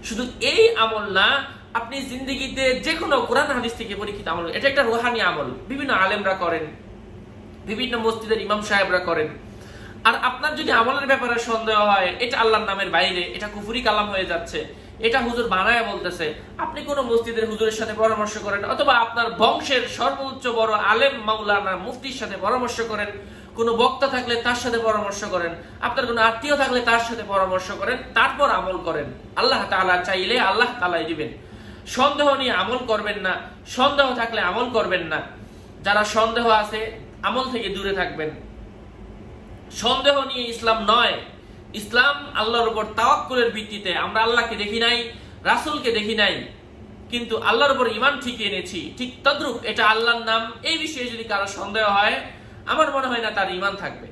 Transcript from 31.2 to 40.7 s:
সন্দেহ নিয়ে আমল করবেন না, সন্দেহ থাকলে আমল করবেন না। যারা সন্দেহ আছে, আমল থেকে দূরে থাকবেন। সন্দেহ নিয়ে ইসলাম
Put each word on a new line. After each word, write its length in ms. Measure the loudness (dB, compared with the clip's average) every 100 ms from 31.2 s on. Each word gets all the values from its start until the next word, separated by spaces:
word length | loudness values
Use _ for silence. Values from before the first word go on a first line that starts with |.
| -6 -8 -16 -18 -18 -16 -8
সন্দেহ 500 | 2 2 4 4 4
নিয়ে 160 | 2
আমল 260 | 0 0 -2 0
করবেন 320 | 0 0 -2
না, 140 | -2 -2 -6 -16 -12
সন্দেহ 480 | 2 2 6 2
থাকলে 260 | 2 -2 0
আমল 300 | 0 0 0
করবেন 300 | 0 2 0
না। 180 | 0 -4 -6 -14 -18 -18 -20 -8
যারা 220 | 2 2
সন্দেহ 440 | 4 4 2 4 4
আছে, 520 | 4 4 -4 -6 -8 -16 -4
আমল 280 | -2 0 -2
থেকে 160 | -2 -4
দূরে 240 | -4 -2
থাকবেন। 380 | -2 -2 -4 -6 -6 -16 -16 -18 -18 -20 -18 -18 -18 -18 -18 -18 -18 -16
সন্দেহ 540 | -4 0 4 4 4
নিয়ে 240 | 2 -4 -6
ইসলাম 360 | -2 0